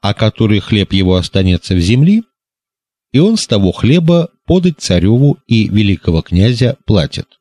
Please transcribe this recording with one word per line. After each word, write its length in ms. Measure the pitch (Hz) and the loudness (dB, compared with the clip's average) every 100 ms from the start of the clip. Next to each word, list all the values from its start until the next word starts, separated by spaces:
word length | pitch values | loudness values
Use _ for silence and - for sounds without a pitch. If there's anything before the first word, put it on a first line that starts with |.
А 140 | 98 | -4
который 460 | 101 110 - 107 104 | -2 -4 -2 0 0
хлеб 320 | - 107 95 | -2 -2 -2
его 240 | 95 92 92 | -2 0 0
останется 580 | 87 95 95 90 - | -2 -2 0 -2 -2
в 60 | 90 | -2
земле, 420 | 87 120 156 214 233 _ _ _ _ _ _ _ _ | 0 2 2 0 -2 _ _ _ _ _ _ _ _
и 60 | 127 | 0
он 180 | 185 226 | 0 0
с 100 | - | -2
того 260 | 107 95 | 0 0
хлеба 580 | - 107 160 165 170 170 _ - | 0 0 2 2 2 -2 _ -2
подать 340 | 175 180 160 | 0 0 -4
цареву 580 | - 90 90 117 143 143 _ | -2 0 2 2 2 0 _
и 220 | 117 104 | -2 0
великого 540 | 101 104 92 - 82 | 0 0 -2 -2 -4
князя 540 | - 85 104 120 123 - | -2 0 0 0 -2 -4
платит. 540 | - 98 76 - - _ | -2 -2 -2 -6 -16 _